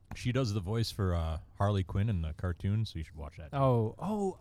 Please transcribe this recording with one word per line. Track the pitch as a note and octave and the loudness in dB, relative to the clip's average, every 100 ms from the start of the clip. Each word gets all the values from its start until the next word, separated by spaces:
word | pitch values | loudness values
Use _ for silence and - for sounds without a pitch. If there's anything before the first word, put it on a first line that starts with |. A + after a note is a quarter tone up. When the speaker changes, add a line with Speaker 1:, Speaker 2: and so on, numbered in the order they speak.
| - - | -16 -4
Speaker 1:
she | B2 | 0
does | B2 A#2+ | 2 2
the | G#2 | 0
voice | F2 A2+ A2 | 0 0 0
for, | - F#2 | 0 0
uh, | E2+ D#2+ D#2+ - - | 2 0 -4 -6 0
Harley | G2+ G2 | 2 2
Quinn | F2+ - A#2 | 2 0 2
in | F2+ | 0
the | D#2 - | -2 -2
cartoon, | F2+ E2+ G2 G#2+ A2 | -4 -2 0 0 0
so | E2 | -4
you | |
should | D2+ D#2 | -8 -10
watch | D2 - | -12 -12
that. | D#2 | -6
Speaker 2:
Oh, | C#3 C3+ A#2+ A2 - | 2 4 4 2 -2
oh, | F3+ G#3+ F#3+ - | -4 0 -2 -4